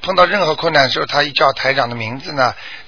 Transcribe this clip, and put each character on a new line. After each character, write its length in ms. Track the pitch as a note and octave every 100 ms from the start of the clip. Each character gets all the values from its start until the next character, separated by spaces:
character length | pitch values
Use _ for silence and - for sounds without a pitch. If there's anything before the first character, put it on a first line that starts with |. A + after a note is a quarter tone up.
碰 140 | - F#3
到 100 | F3
任 200 | G3+ E3
何 100 | D#3
困 160 | E3
难 120 | D3+
的 60 | C3
时 100 | D3+
候， 60 | D3
他 180 | C#3+
一 80 | D3
叫 200 | C#3 D3+
台 200 | C3 C3
长 160 | C3+ A#2+
的 60 | A#2+
名 240 | A2 C3
字 120 | E3+
呢， 220 | D3 B2 G#2 - -